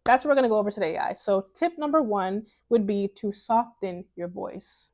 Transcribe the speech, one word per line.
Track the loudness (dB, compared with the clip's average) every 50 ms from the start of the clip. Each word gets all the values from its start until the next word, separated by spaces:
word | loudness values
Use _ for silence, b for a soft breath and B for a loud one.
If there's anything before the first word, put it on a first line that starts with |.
| _
that's | 4 4 4 4
what | 4
we're | 2
gonna | 4 4 2
go | 2 2
over | 0 0
today, | -2 -2 -2 -2 -2
guys. | -2 -4 -4 -4 -6
So | -2 0 0 0 0 -2 _
tip | -2 -2 -2 -2 -2
number | -4 0 2 2
one | 2 2 0 0 0 -2 -2 -4 -6 b b b b _
would | 2 2 2
be | 2 0 0 0 -2 -4
to | -4 -6 -6
soften | -6 -6 -4 0 2 2 2 0 -4 _ -8 -8 -8 -8 -12 -14 _
your | -10 -10 -8
voice. | -8 -8 -10 -10 -10 -12 -14 -16 -20 -20 -20 -20